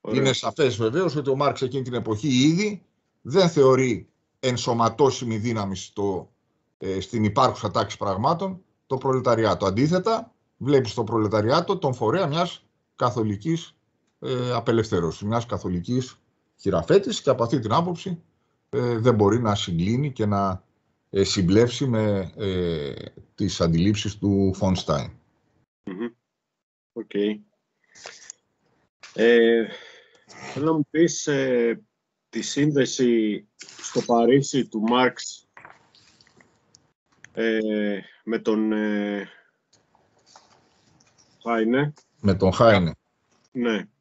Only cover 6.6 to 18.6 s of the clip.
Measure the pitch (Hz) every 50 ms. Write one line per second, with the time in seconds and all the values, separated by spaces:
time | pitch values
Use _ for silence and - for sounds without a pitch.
6.6 | _ _ _ _ - 95 95 95 90 - - 117 107 104 107 135 131 123 104 -
7.6 | - 104 - 117 107 101 - - 101 101 95 95 110 143 170 - 196 190 92 90
8.6 | _ _ _ _ _ _ 135 127 - 135 131 131 - 127 117 113 113 104 92 82
9.6 | - 98 95 107 135 156 175 185 185 220 233 226 240 - _ _ _ _ _ _
10.6 | 117 131 143 135 123 107 - - 113 101 113 113 107 101 98 107 104 113 139 170
11.6 | 170 170 196 180 - 139 123 - 117 107 147 185 190 147 143 170 180 175 - -
12.6 | _ _ _ _ _ _ _ _ 131 123 107 120 110 107 101 98 104 160 165 165
13.6 | - - _ _ _ _ _ _ _ _ _ _ - 127 131 123 123 123 120 113
14.6 | - - 113 113 107 - 104 90 85 80 - - 101 104 113 120 117 - - 92
15.6 | - 98 90 87 85 - 123 127 127 123 - _ _ _ _ _ _ _ _ _
16.6 | - 98 85 82 82 - 165 196 196 262 208 - - 143 127 117 117 113 - 139
17.6 | 113 107 113 156 180 180 175 170 - 196 175 165 _ _ _ _ _ _ _ _